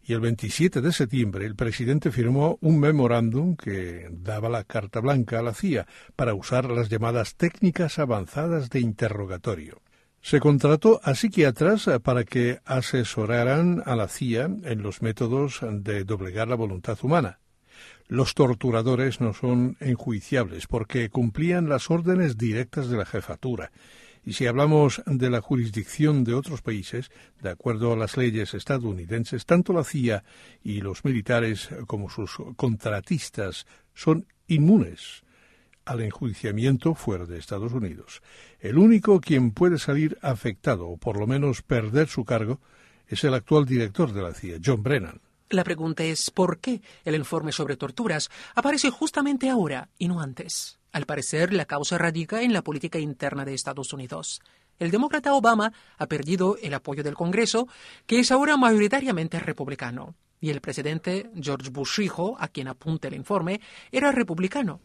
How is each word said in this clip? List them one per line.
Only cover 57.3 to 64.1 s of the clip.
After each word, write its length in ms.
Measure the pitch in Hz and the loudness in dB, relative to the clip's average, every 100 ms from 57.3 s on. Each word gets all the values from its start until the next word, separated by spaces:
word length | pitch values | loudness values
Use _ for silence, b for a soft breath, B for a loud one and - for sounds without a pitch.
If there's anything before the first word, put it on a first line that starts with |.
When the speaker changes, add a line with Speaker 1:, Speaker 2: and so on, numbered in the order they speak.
| 196 233 220 247 B B B - | 0 2 0 -2 B B B 0
Speaker 2:
que 140 | 233 | 2
es 120 | 240 | 4
ahora 240 | 262 294 294 | 4 4 4
mayoritariamente 840 | 247 214 208 269 262 185 160 165 | 6 6 4 2 0 -2 -2 -4
republicano. 760 | 165 147 139 143 127 120 - 165 _ _ | -6 -6 -8 -8 -8 -10 -14 -18 _ _
Y 120 | 156 | -6
el 100 | 143 | -6
presidente 680 | - 139 147 160 180 185 220 202 | -6 -6 -4 -4 -4 -6 -6 -10
George 280 | 143 135 131 | -6 -6 -6
Bush 300 | 131 135 - | -8 -4 -2
hijo, 380 | 196 - 180 254 | -2 -2 -4 -4
a 80 | 160 | -8
quien 200 | - 131 | -8 -10
apunta 400 | 131 156 160 139 | -10 -6 -6 -6
el 80 | 139 | -10
informe, 460 | 135 202 170 208 B B B | -4 -2 -2 -6 B B B
era 200 | 254 277 | 0 2